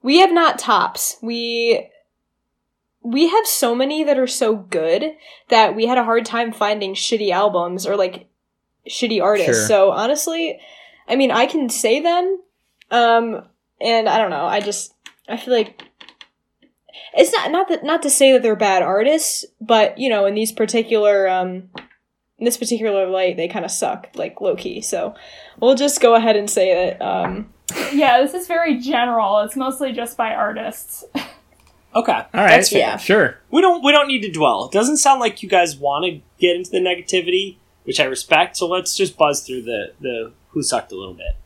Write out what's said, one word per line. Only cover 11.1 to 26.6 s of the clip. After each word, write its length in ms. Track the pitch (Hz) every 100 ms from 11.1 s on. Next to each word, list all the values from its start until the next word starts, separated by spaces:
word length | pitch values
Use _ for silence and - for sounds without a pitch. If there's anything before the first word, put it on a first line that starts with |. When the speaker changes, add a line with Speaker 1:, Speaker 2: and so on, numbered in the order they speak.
| 262
Speaker 1:
mean, 160 | 269
I 140 | 226 269
can 220 | 320 254
say 320 | - 220 254
them, 400 | 330 349 359 381 - _ _ _ _
um, 520 | 240 233 233 233 220 - _ _ _
and 280 | 226 226 214
I 100 | 220
don't 120 | 208
know. 160 | 156 165
I 140 | 208
just, 340 | 202 202 - _ - _ -
I 80 | 226
feel 160 | -
like 300 | 247 214 _ - _ - _ - _ _ _ _ _ _ - -
it's 180 | - -
not, 180 | 453 -
not 180 | 320 381
that, 120 | 349
not 180 | 294 330
to 60 | 302
say 200 | - 269
that 100 | 254
they're 120 | 226 214
bad 260 | 208 190
artists, 640 | 160 196 233 311 311 - - _
but, 380 | 220 226 214 -
you 100 | 262
know, 160 | 214 196
in 80 |
these 180 | 208 220
particular, 760 | - 220 240 226 226 208 202 190
um, 400 | 185 180 185 185 - - _ _ _ _ _
in 60 |
this 140 | 233 240
particular 480 | 220 233 220 196 190
light, 280 | 185 185 175
they 100 | 170
kinda 200 | 208 -
suck, 400 | - - - -
like, 260 | - 160 -
low 120 | 202
key. 280 | 180 - -
So 320 | 220 180 196 - - - - -
we'll 160 | 233
just 280 | 262 285 269
go 120 | 240
ahead 220 | 226 226 214
and 140 | 208
say 240 | -